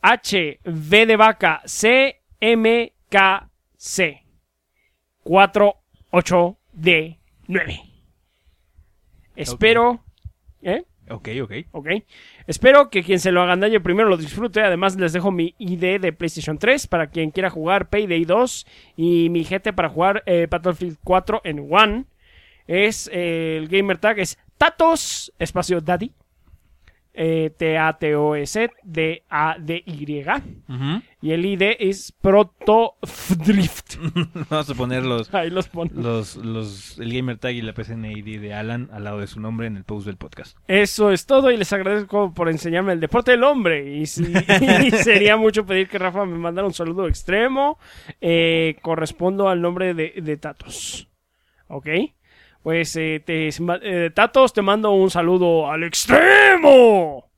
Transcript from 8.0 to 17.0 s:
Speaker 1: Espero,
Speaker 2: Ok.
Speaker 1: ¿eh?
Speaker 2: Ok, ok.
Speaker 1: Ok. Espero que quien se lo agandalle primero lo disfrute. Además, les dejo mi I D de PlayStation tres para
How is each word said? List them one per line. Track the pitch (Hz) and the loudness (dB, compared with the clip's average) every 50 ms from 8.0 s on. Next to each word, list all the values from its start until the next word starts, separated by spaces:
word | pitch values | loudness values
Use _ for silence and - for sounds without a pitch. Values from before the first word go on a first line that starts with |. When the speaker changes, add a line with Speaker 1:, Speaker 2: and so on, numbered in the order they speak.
| _ _ _ _ _ _ _ _ _ _ _ _ _ _ _ _ _ _ _ _ _ _ _ _ _ _ _ | _ _ _ _ _ _ _ _ _ _ _ _ _ _ _ _ _ _ _ _ _ _ _ _ _ _ _
Speaker 1:
Espero, | - 143 123 123 120 208 220 233 233 233 240 | -12 -10 -10 -6 0 2 2 4 4 2 2
Speaker 2:
Ok. | 240 233 _ - _ _ _ - _ _ _ _ - _ - | 0 -2 _ -20 _ _ _ -20 _ _ _ _ -20 _ -6
Speaker 1:
¿eh? | - 185 277 359 _ _ _ _ - | -4 -4 -4 -6 _ _ _ _ -16
Speaker 2:
Ok, | 120 110 - 143 143 131 131 | -16 -14 -12 -10 -8 -8 -8
ok. | 104 101 120 165 - | -8 -10 -14 -14 -14
Speaker 1:
Ok. | _ 165 139 147 180 214 - _ _ - - - - _ - - | _ -14 -6 -4 -4 -4 -4 _ _ -20 -20 -20 -20 _ -8 -8
Espero | 160 - - 254 269 285 285 - | -8 2 6 8 8 8 6 6
que | - 202 175 | 2 -4 0
quien | 165 196 180 | 0 0 0
se | 165 190 | 2 2
lo | 180 175 | 2 2
agandalle | 180 180 180 180 196 214 226 208 | 2 2 2 2 2 2 2 2
primero | 165 180 175 202 226 214 | 0 0 2 2 4 2
lo | 190 170 | 2 0
disfrute. | 160 147 - - 220 240 180 214 | -2 -8 -8 -6 -6 -4 0 0
Además, | 214 202 180 170 185 196 185 | 2 2 2 2 0 -2 0
les | 190 185 170 156 | 0 -2 -2 -2
dejo | 180 175 202 | 0 -2 -2
mi | 190 175 165 175 - _ | 0 0 -2 -4 -4 _
I | 226 180 180 | -8 -6 -6
D | 175 170 180 190 202 | -2 -2 -2 -2 0
de | 185 175 160 | -2 -4 -4
PlayStation | _ 175 165 - - 143 - 156 151 | _ -8 -8 -6 -6 -8 -8 -6 -2
tres | - 214 262 285 - - | 2 2 2 0 0 -4
para | - 170 | -2 -2